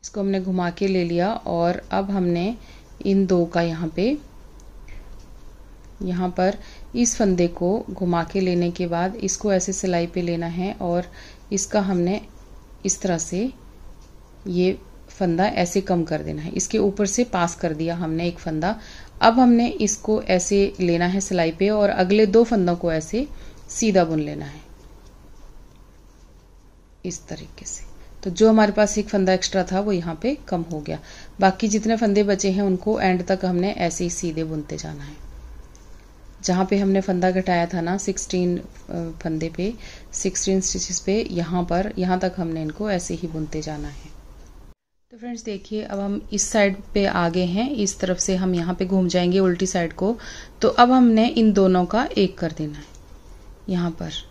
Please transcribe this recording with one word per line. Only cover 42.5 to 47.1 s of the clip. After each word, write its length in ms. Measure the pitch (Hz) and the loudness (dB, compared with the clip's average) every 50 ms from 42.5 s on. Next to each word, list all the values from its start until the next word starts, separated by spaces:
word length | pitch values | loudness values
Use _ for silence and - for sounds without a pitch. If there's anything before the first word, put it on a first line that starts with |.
| 160 160 160 | -4 -4 -6
इनको 280 | 151 151 - 208 214 | -6 -6 -6 -4 -2
ऐसे 240 | 202 175 175 - 180 | -2 -2 -2 -4 -6
ही 140 | 165 - 165 | -6 -6 -6
बुनते 340 | 160 160 156 151 - 156 156 | -6 -6 -8 -6 -6 -8 -6
जाना 260 | 156 151 147 147 147 | -6 -8 -8 -8 -10
है। 220 | 139 135 - - - - - - - - - - - - - - - _ _ _ _ _ _ _ - | -10 -12 -16 -16 -18 -20 -20 -20 -20 -20 -20 -20 -20 -20 -20 -20 -20 _ _ _ _ _ _ _ -20
तो 60 | 226 | -14
फ्रेंड्स 240 | 220 247 240 226 - | -10 -10 -10 -8 -8
देखिए, 380 | 226 208 190 196 - 214 214 214 | -8 -8 -8 -8 -6 -6 -6 -6
अब 160 | - 208 196 | -4 -4 -4
हम 220 | 196 202 202 208 - - - | -2 -2 -4 -4 -6 -6 -4
इस 100 | 202 - | -4 -2
साइड 320 | - - 220 202 202 190 - - - - | 0 4 4 4 4 4 0 -8 -2 0
पे 100 | 208 196 | 2 2
आ 220 | 196 | 4